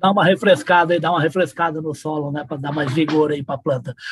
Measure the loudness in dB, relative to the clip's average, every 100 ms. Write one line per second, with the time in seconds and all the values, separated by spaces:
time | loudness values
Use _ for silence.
0 | 2 4 4 4 4 4 4 2 4 2
1 | 0 0 0 0 -2 -2 -4 -4 -8 -8
2 | -6 -6 -6 -8 -8 -8 -6 -4 -2 -2
3 | 0 2 2 -2 -6 -6 -4 -4 -6 -14
4 | -14